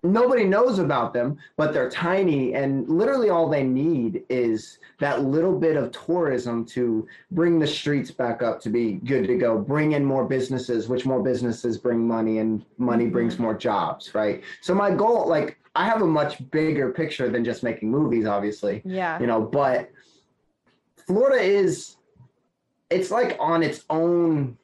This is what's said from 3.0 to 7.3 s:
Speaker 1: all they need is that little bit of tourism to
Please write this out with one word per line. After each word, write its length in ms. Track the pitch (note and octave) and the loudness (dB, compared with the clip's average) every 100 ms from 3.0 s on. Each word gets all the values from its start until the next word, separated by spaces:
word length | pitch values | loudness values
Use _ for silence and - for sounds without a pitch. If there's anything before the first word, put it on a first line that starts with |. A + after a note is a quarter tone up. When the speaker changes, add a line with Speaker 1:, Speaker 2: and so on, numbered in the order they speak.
| A#3+ C4+ G#3+ | 2 2 2
Speaker 1:
all 180 | E3+ D#3+ | 2 2
they 140 | D3 | 2
need 600 | C3 B2+ D#3 D3+ A#2 F#2 - | 0 0 0 0 -2 -4 -4
is 500 | B2+ A#2 A2 - - - _ | 0 0 0 -4 -20 -20 _
that 260 | C#3+ B2+ | -2 0
little 340 | C3+ D3 F3 F3+ | 0 2 2 2
bit 180 | D#3+ D3+ | 2 0
of 140 | A#2+ | -2
tourism 720 | - - F3 D#3+ B2 B2 A#2 | -8 -4 0 0 -2 -2 -4
to 420 | A2+ - A#2+ A2 A2 - _ | -4 -4 -2 -2 -4 -16 _